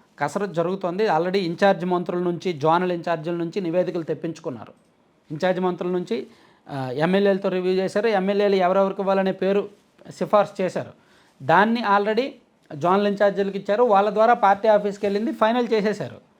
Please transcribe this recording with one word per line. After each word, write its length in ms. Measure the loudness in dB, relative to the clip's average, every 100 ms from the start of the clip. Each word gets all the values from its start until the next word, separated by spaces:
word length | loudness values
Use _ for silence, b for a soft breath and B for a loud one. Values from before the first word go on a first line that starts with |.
| b -6
కసరత్తు 340 | -4 -4 -4
జరుగుతోంది. 500 | -2 -2 -2 -4 -2
Already 340 | 0 0 0 -2
ఇంచార్జ్ 480 | -2 0 2 2 0
మంత్రుల 380 | -2 -2 -2
నుంచి, 300 | -2 -4 -4
జోనల్ 380 | -2 2 2 0
ఇంచార్జీల 420 | -4 -4 -4 -4
నుంచి 280 | -6 -6 -6
నివేదికలు 420 | -2 -2 -2 -4
తెప్పించుకున్నారు. 720 | -6 -6 -8 -10 -10 -12 -14 -20 _ _ _ _ -14
ఇంచార్జ్ 280 | -4 -2 0
మంత్రుల 320 | -2 -2 -4
నుంచి, 360 | -4 -4 -6 -8 b b b -12
ఆ, 200 | -8 -6
ఎమ్మెల్యేలతో 600 | 0 2 4 2 2 0
రివ్యూ 240 | -2 0
చేశారు. 340 | 0 0 0 0
ఎమ్మెల్యేలు 480 | 0 0 2 2 2
ఎవరెవరికి 460 | 4 2 2 0
ఇవ్వాలనే 300 | 0 0 0
పేరు 380 | 0 0 0 -2 -10 _ _ -20
సిఫార్సు 500 | -8 0 2 2 -2
చేశారు. 320 | -6 -6 -10 -14 b b b b
దాన్ని 380 | 2 4 4 2
already 480 | 0 2 2 -2 -4 -8 _ _ -18 -4
జోనల్ 320 | 0 2 2
ఇంచార్జీలకు 500 | 2 2 2 -2 -4
ఇచ్చారు. 260 | -2 2
వాళ్ళ 260 | 4 4 4
ద్వారా 240 | 4 4
పార్టీ 340 | 4 4 4 4
ఆఫీస్కి 380 | 2 2 -4 -2
వెళ్ళింది, 260 | -2 -2
ఫైనల్ 360 | 0 0 2 0
చేసేశారు. 500 | 0 0 -4 -8 -12 -20 _